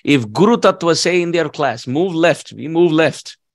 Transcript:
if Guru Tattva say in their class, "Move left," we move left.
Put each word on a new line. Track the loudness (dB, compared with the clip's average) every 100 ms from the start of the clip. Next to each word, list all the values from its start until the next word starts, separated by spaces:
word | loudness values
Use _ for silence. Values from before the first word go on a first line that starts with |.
if | 0 0 0
Guru | 2 2 4
Tattva | 2 0 0 0
say | 0 0
in | -2
their | -2 -4
class, | -2 -4 -4 -6
"Move | -2 -2
left," | 0 0 0 -6
we | -14 -6
move | 2 2
left. | 2 0 -2 -16 -20 _